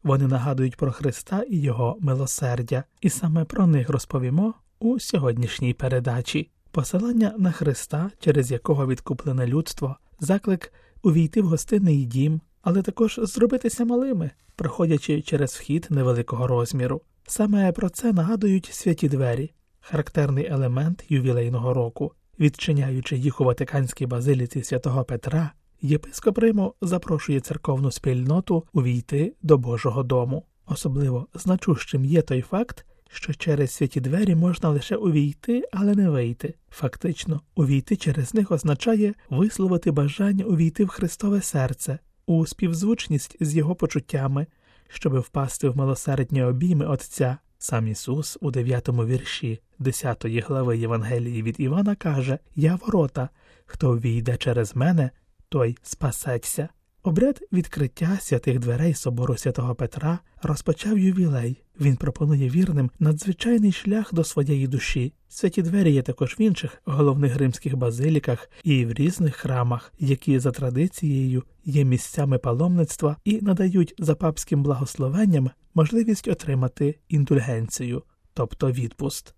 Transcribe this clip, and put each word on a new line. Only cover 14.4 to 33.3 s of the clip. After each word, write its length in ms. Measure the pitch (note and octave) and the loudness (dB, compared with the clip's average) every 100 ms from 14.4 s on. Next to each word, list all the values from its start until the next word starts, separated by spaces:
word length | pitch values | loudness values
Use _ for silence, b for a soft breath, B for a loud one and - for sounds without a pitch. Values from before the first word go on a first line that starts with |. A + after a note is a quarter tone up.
| _ - | _ -6
проходячи 680 | D#3+ - E3+ D3 - D3+ | -6 0 2 2 0 -2
через 300 | D3+ D3+ C3+ | 0 -2 -2
вхід 360 | - - D3+ - | -4 -4 -4 0
невеликого 580 | C#3+ B2+ A#2+ A#2 A#2+ B2+ | 0 2 0 -2 -4 0
розміру. 540 | B2 A#2 C#3 B2 C#3 _ _ - | 0 0 -2 -2 -4 _ _ -12
Саме 440 | - G#3+ G3+ F#3+ | -2 2 4 2
про 180 | E3+ F#3 | 2 -4
це 240 | - A#3 | -2 0
нагадують 560 | F#3+ E3 A3+ G3+ F#3+ - | 2 2 2 2 2 0
святі 380 | - - D#3+ D3 | -4 -2 2 0
двері, 440 | C#3 C3 A#2+ D3 _ _ _ | 2 0 -2 -6 _ _ _
характерний 680 | - D3+ C#3+ - C#3+ C3+ D#3 | -6 -4 -2 0 0 0 -2
елемент 600 | C#3 B2+ B2+ D3+ F#3 - | -2 0 0 -2 -4 0
ювілейного 640 | C#3+ B2+ B2 A#2+ B2 B2 | 0 2 0 0 -2 0
року. 380 | B2+ A#2 - C#3+ _ _ - | 0 -2 -4 -8 _ _ 0
Відчиняючи 800 | D3+ - - D3 C3+ C3 B2+ C3 | 0 2 -2 0 0 -2 -4 -2
їх 240 | C#3 - | -2 2
у 20 | |
Ватиканській 600 | C3 A#2+ C3 C#3+ B2+ - B2+ | 0 2 -2 -2 -2 -4 -4
базиліці 580 | B2 B2+ C3 B2 C#3 | -2 0 0 0 -6
святого 400 | A#2 B2+ D3 C3 | -4 -4 -2 -2
Петра, 480 | B2+ A#2+ - D#3 D3+ _ _ _ | -2 -6 -4 -2 -2 _ _ _
єпископ 560 | C#3 D3+ - - A3+ G3 | -2 -2 -2 -2 -2 2
Риму 360 | A3+ G#3+ F#3+ - | 2 2 -2 -4
запрошує 580 | F3+ F3+ - D#3+ - C#3 | -4 -4 -2 -4 0 -2
церковну 520 | - D3 - C3+ C3+ | -2 -8 -2 0 -2
спільноту 720 | - - B2+ B2+ E3 - E3+ E3 | -2 -2 0 2 0 2 -2 0
увійти 600 | F3 B2 B2 - C#3+ F3 - | 0 0 0 -2 -2 -2 -4
до 160 | D#3+ D3 | 4 4
Божого 460 | A#2+ A#2 C3 A#2 | 4 -2 -2 -2
дому. 420 | B2+ B2+ A#2+ C3+ - _ - | 0 0 0 -4 -8 _ -10
Особливо 640 | D3 - C3 C#3 B2 - | -6 -2 0 0 -2 -6
значущим 720 | F3 F#3 F3+ - C#3 - C#3 C3+ | -6 0 0 2 0 0 -2 2
є 160 | E3 | 2
той 200 | D#3 E3 | 2 -2
факт, 440 | - F#3 A#3+ - - _ _ | -2 -4 -4 -8 -20 _ _
що 240 | - - | -14 -10